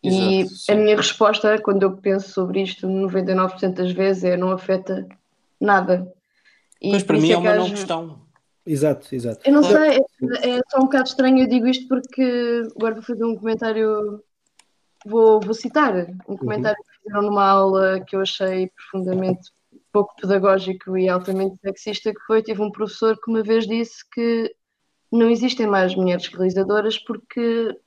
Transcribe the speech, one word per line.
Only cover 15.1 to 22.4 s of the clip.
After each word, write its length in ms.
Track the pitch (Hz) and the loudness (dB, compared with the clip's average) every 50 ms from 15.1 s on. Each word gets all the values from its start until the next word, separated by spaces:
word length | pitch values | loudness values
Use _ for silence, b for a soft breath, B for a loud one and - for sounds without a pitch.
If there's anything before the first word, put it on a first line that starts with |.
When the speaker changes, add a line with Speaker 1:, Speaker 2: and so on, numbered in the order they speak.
| 214 233 226 220 220 214 | 2 4 6 6 6 6
Speaker 1:
vou 140 | 202 190 226 | 4 -2 -6
citar 400 | - - 262 - 302 302 254 202 180 175 170 180 185 - - | -6 -6 -2 0 2 2 2 0 -2 -4 -6 -10 -18 -12 -12
um 80 | 202 190 | -12 -8
Speaker 3:
Uhum. 0 | |
Speaker 1:
comentário 380 | - 123 214 214 247 214 214 - - | -6 -6 -4 -2 -2 -2 -2 -4 -6
que 140 | _ _ _ _ | _ _ _ _
fizeram 200 | 214 202 208 202 | -6 -4 -2 -2
numa 220 | 208 202 202 196 | 0 2 2 4
aula 540 | 196 196 196 196 196 190 190 190 190 190 190 185 | 4 4 4 4 4 4 2 2 2 0 -2 -6
que 120 | - - | -6 -4
eu 40 | 190 | -4
achei 480 | 190 190 - - 196 190 185 185 185 185 | -4 -4 -4 -4 -4 -2 -2 -2 -4 -4
profundamente 800 | _ _ - - - 190 185 185 185 185 185 185 185 180 - - _ _ _ _ _ - _ _ _ | _ _ -20 -10 -8 -6 -4 -4 -4 -2 -2 -2 -4 -4 -6 -20 _ _ _ _ _ -20 _ _ _
pouco 220 | 208 202 208 - | 0 0 0 -4
pedagógico 800 | - - 185 202 196 185 202 190 190 180 185 185 190 - 190 185 | -10 -2 0 0 2 4 4 2 2 0 -4 -8 -8 -8 -6 -2
e 120 | 185 185 185 | 0 0 0
altamente 480 | 180 180 185 190 190 190 190 196 190 - _ | 0 -2 -2 -4 -4 -2 -2 -4 -6 -8 _
sexista, 500 | 196 190 - - 214 208 - - 220 208 | -10 -10 -8 -10 -10 -10 -6 -6 -6 -8
que 80 | 214 - | -8 -4
foi, 160 | - 220 220 | 0 0 0